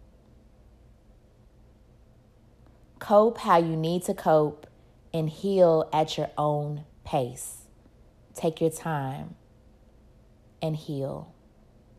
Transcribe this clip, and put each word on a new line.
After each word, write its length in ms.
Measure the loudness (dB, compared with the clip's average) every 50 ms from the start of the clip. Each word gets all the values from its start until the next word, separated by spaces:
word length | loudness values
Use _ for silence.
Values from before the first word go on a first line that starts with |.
| -20 -20 -20 _ _ _ -20 -20 -20 -20 _ -20 -20 -20 -20 -20 -20 -20 -20 _ _ -20 -20 _ _ _ _ _ -20 -20 _ -20 -20 -20 _ _ _ _ -20 _ _ _ _ _ _ _ _ _ _ _ _ _ -20 -20 -20 _ _ -20 -20 -12
Cope 400 | -2 4 6 6 6 6 2 0
how 200 | 0 4 4 4
you 180 | 4 2 -2
need 280 | -2 -2 -2 -2 -2 -2
to 100 | -4 -6
cope 520 | -2 2 4 4 6 4 2 -2 -6 -16 -20 -20 _ _ _ _ _ -16 -8 -6
and 180 | -4 -4 -4
heal 580 | -6 -6 -4 0 4 6 6 6 6 4 2 0 0
at 260 | 0 0 0 -2 -6
your 120 | -6 -6 -4
own 480 | -4 -2 -2 -2 -2 -4 -6 -8 -10 -12 -16 -20 -20 -10
pace. 540 | -4 -4 -2 -2 -4 -6 -12 -14 -16 -16 -18 -20 -20 -20 _ _ -20 _ -20 -20 _ _ _ _ -20 -10
Take 260 | -4 -4 -2 -2 0
your 100 | 0 -2
time 680 | -2 -2 -6 -4 -4 -4 -4 -6 -8 -10 -12 -14 -16 -20 _ -20 _ _ -20 -20 -20 -20 _ _ _ -20 -20 -20 -20 -20 -20 _ -20 _ _ -20 _ -8
and 140 | -6 -6 -6
heal 580 | -6 -8 -8 -8 -6 -6 -6 -8 -10 -14 -16 -20 _ _ _ _ _ -20 _ _ -20 _ _ -20